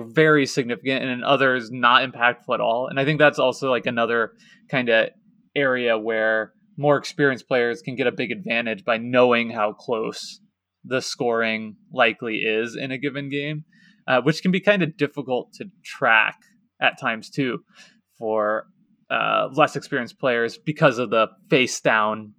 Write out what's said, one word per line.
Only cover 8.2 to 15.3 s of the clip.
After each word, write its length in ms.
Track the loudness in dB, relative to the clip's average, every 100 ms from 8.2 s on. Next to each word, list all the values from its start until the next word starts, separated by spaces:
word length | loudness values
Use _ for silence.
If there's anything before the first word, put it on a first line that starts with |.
| -6
advantage 520 | -6 -4 -4 -4 -6
by 140 | -4 -4
knowing 520 | 0 4 4 4 0
how 240 | -2 -4
close 640 | -4 -6 -4 -4 -8 -14 -18 _ _ _ _
the 180 | -4 -4
scoring 720 | -4 -4 -2 0 -2 -4 -8 -16 _
likely 460 | 0 2 2 -6 -4
is 380 | -2 -2 -2 -6
in 160 | -10
a 60 | -6
given 320 | -6 -6 -8
game, 360 | -8 -6 -8 -12 _ _ _ 0
uh, 140 | 2
which 200 | 2 0
can 100 | 0
be 80 | 0
kinda 260 | 2 2 0
difficult 640 | -2 -4 -4 -4